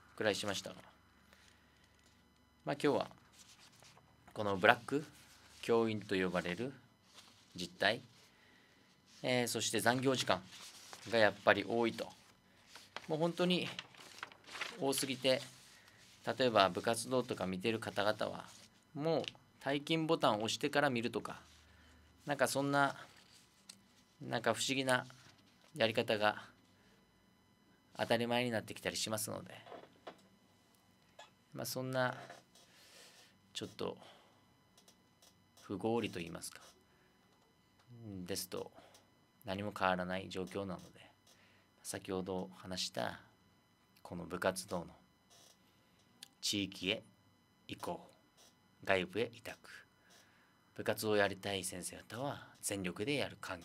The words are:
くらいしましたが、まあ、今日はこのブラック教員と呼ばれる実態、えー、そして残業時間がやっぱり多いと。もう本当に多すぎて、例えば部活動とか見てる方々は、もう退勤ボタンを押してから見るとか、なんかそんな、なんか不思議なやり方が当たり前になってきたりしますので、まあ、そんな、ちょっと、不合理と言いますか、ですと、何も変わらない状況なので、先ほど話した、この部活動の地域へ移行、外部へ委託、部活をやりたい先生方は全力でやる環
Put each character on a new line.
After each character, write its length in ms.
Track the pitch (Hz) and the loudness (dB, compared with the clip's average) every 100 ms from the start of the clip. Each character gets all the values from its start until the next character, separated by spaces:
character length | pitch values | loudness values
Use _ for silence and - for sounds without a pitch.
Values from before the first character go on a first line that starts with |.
| - - | -18 -2
く 60 | |
ら 80 | 110 | 2
い 40 | |
し 120 | 95 101 | 2 0
ま 80 | |
し 80 | 95 | -4
た 80 | 98 | -6
が、 60 | 92 - - _ _ _ - - - _ _ _ _ - _ _ _ _ _ | -12 -20 -20 _ _ _ -20 -20 -20 _ _ _ _ -20 _ _ _ _ _
ま 80 | 156 | -6
あ、 40 | 147 | 0
今 100 | 147 | 2
日 60 | 117 | 2
は 120 | - - - - - - - - - - - - - | 0 -6 -20 -20 -20 -20 -20 -20 -20 -20 -20 -20 -14
こ 120 | - | -4
の 120 | 104 98 | 0 6
ブ 100 | 107 | 8
ラ 100 | 117 | 8
ッ 20 | |
ク 260 | - 139 156 - - - - - | 6 -4 -4 -16 -20 -20 -20 -10
教 260 | - 117 113 | 2 2 4
員 120 | 107 | 0
と 140 | 92 | 0
呼 140 | 98 92 | 2 2
ば 120 | 90 | 2
れ 140 | 85 | -2
る 180 | 90 127 139 - _ _ - - - - | -4 -6 -8 -20 _ _ -20 -20 -20 -18
実 140 | - 90 - | -10 -10 0
態、 220 | 98 120 - - - _ - - _ _ _ _ _ - | 2 2 -4 -20 -20 _ -20 -20 _ _ _ _ _ -6
え 220 | 135 127 | 2 2
ー、 40 | 120 | 2
そ 120 | 117 | 0
し 100 | 101 | 0
て 100 | 113 | 2
残 200 | 101 127 | 4 4
業 140 | 127 | 4
時 100 | 131 | 2
間 160 | 127 92 92 - - - - - - | 4 2 0 -16 -18 -18 -18 -16 0
が 80 | 113 | 6
や 120 | 104 | 6
っ 40 | 98 | 6
ぱ 80 | - | 6
り 120 | 101 - | 6 6
多 180 | 117 117 | 2 2
い 60 | |
と。 160 | 113 - - - - _ - - - - - - | 0 -10 -12 -20 -20 _ -20 -20 -20 -16 -14 -6
も 80 | 156 | 0
う 20 | |
本 140 | 170 | 0
当 140 | 170 180 | 2 2
に 220 | 180 - - - - - - - - - - - - | 2 0 -8 -14 -16 -20 -16 -16 -16 -16 -10 -10 -4
多 120 | 135 | -2
す 140 | 135 131 | 0 -2
ぎ 100 | 127 | 0
て、 260 | 135 127 - - - - - - - - - 117 | 2 2 0 -16 -20 -20 -20 -20 -20 -12 -4 2
例 80 | 127 | 6
え 40 | |
ば 180 | 110 95 | 8 8
部 140 | 92 | 6
活 260 | 98 117 120 | 0 0 2
動 140 | 127 | 0
と 120 | 123 | 0
か 120 | 107 92 | -2 -2
見 120 | 95 | -2
て 120 | 113 | 0
る 80 | 113 | -2
方 240 | 110 101 | -2 0
々 240 | 101 107 107 | 0 2 -2
は、 180 | 92 - - - _ _ | -6 -12 -18 -20 _ _
も 260 | 143 156 156 | -6 0 0
う 20 | - - - - | -2 -8 -20 -10
退 180 | - 143 | -4 -2
勤 260 | 143 165 156 | 0 0 2
ボ 100 | 160 | 4
タ 120 | 147 | 4
ン 60 | |
を 20 | 107 | 4
押 100 | 107 | 0
し 100 | - | -2
て 120 | 147 | 0
か 100 | 143 | 2
ら 100 | 143 | 2
見 120 | 123 | 2
る 80 | 117 | 0
と 100 | 110 | -2
か、 200 | - - - - - - - - - - - | -6 -12 -16 -20 -20 -20 -20 -20 -20 -12 -4
な 80 | |
ん 20 | 143 | 2
か 100 | 127 | 2
そ 140 | 135 | 2
ん 80 | 139 | 2
な、 240 | 143 139 - - - - - - _ - - _ _ _ - | 4 4 2 -12 -20 -20 -20 -20 _ -20 -20 _ _ _ -14
な 180 | 131 123 | -4 0
ん 40 | |
か 120 | 120 | 2
不 100 | 113 - | 2 2
思 80 | |
議 100 | 135 | 0
な 220 | 131 127 127 - - - - _ - | 2 2 0 -12 -20 -20 -20 _ -12
や 120 | - 113 | 0 2
り 80 | |
方 240 | 113 117 110 | 4 2 4
が 180 | 107 - - - _ _ _ - _ _ _ _ _ _ _ _ _ - | 4 2 -6 -20 _ _ _ -20 _ _ _ _ _ _ _ _ _ -4
当 100 | 101 | 0
た 100 | 117 | 2
り 100 | 120 | 2
前 180 | 120 | 0
に 60 | 123 | 0
な 100 | 113 | -2
っ 20 | |
て 120 | 95 | -6
き 60 | 110 | -6
た 100 | 95 | -4
り 60 | 85 | -2
し 140 | - | -2
ま 80 | 110 | -4
す 120 | - | -4
の 120 | 101 | -8
で、 120 | 92 - - - - - - - - _ _ _ _ _ _ _ _ - - _ _ | -10 -16 -16 -18 -18 -20 -20 -20 -20 _ _ _ _ _ _ _ _ -20 -20 _ _
ま 100 | 139 | -10
あ、 20 | 123 | -6
そ 160 | 127 | -4
ん 80 | 131 | -2
な、 240 | 131 127 123 - - - - - - - - - - - _ _ | 0 0 -2 -12 -18 -20 -20 -20 -20 -20 -20 -20 -20 -20 _ _
ち 120 | - | -10
ょ 20 | 104 | -10
っ 20 | - | -6
と、 200 | - - - - - - _ _ _ - - - _ _ - _ _ - | -8 -8 -14 -20 -20 -20 _ _ _ -20 -20 -20 _ _ -20 _ _ -20
不 140 | - 98 | -8 -4
合 220 | 110 117 | 0 0
理 100 | 101 | -2
と 80 | 90 | -6
言 100 | 82 | -8
い 20 | |
ま 100 | 85 | -10
す 100 | - | -12
か、 80 | - - - _ _ _ _ _ _ _ _ _ _ - 120 113 95 90 | -14 -20 -20 _ _ _ _ _ _ _ _ _ _ -20 -16 -10 -8 -6
で 100 | 95 | -6
す 120 | - | -6
と、 220 | 98 - - - - _ _ _ _ | -8 -8 -12 -20 -20 _ _ _ _
何 180 | - 95 | -6 -4
も 100 | 104 - | -4 0
変 120 | 95 | 2
わ 80 | 90 | 2
ら 80 | |
な 140 | 90 92 | 0 -4
い 100 | 95 | -6
状 160 | 95 | -6
況 200 | 90 98 | -6 -6
な 100 | 98 | -6
の 60 | 87 - | -8 -12
で、 80 | - - _ _ - - - _ _ | -20 -20 _ _ -20 -20 -20 _ _
先 300 | - 98 - | -10 -8 -4
ほ 100 | 95 | -4
ど 280 | 92 92 92 - | -2 -4 -4 -10
話 280 | 92 92 | -10 -6
し 60 | - | -6
た、 300 | - - - - _ _ _ _ _ _ _ | -2 -4 -4 -14 _ _ _ _ _ _ _
こ 140 | - 87 | -12 -10
の 80 | |
部 140 | 80 90 | -6 -2
活 300 | 95 92 - | 0 0 -4
動 120 | 92 | -6
の 60 | 82 - _ _ _ - - - _ _ _ _ _ - - _ | -8 -16 _ _ _ -20 -20 -20 _ _ _ _ _ -20 -20 _
地 240 | - 104 | -2 0
域 260 | 95 - 92 | -2 -2 -2
へ 120 | 110 - _ _ _ _ _ - | -2 -4 _ _ _ _ _ -14
移 80 | - | -10
行、 240 | - 170 - - _ _ - _ _ _ | -8 -8 -10 -20 _ _ -20 _ _ _
外 200 | 95 95 | 0 2
部 160 | 87 101 | 2 -2
へ 100 | 107 | -4
委 60 | - | -4
託、 180 | - - - - - _ _ - - _ _ _ _ | -14 -14 -16 -20 -20 _ _ -20 -20 _ _ _ _
部 100 | - | -8
活 220 | 104 107 110 | -2 0 2
を 100 | 104 | 4
や 120 | 101 | 4
り 80 | 95 | 2
た 180 | 101 | -4
い 100 | 98 | -4
先 200 | 90 92 | -4 -6
生 120 | 85 87 | -10 -12
方 240 | - 110 | -12 -8
は 260 | 139 104 - - | -6 -8 -12 -10
全 200 | - 101 | -6 -4
力 220 | 90 87 | -4 -4
で 100 | 202 | -2
や 140 | 143 95 | 0 -2
る 80 | 90 | -6
環 180 | - 92 | -10 -10